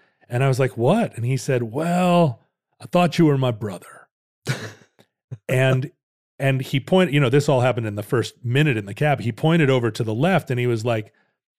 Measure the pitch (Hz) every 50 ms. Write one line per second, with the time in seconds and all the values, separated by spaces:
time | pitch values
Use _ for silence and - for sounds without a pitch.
0 | _ _ _ _ _ - 120 120 135 139 131 117 135 127 - 117 113 131 190 233
1 | 220 - - - 113 120 135 127 - - 131 123 120 110 107 143 160 175 175 180
2 | 180 180 175 175 170 147 117 - _ _ _ _ _ _ _ _ - - - 175
3 | 175 170 - - 165 151 143 135 131 127 117 104 113 104 92 87 - - - -
4 | - _ _ _ _ _ _ _ _ - 131 - 110 107 - - _ _ _ _
5 | _ _ _ _ _ _ - - _ - 135 127 131 131 131 131 127 151 - _
6 | _ _ _ _ _ _ _ - 139 135 135 131 - - - 135 - - 180 185
7 | 185 160 147 143 143 120 123 147 143 - 143 127 120 131 117 123 117 110 101 104
8 | 98 - - 120 107 - - _ - 117 120 139 156 156 120 110 101 95 98 -
9 | 147 151 143 104 95 120 - - - 156 170 170 156 131 131 127 117 113 104 -
10 | 117 110 107 113 143 185 190 156 - - 127 120 120 123 117 113 107 120 117 113
11 | 107 - _ _ _ _ _ _ _ _ _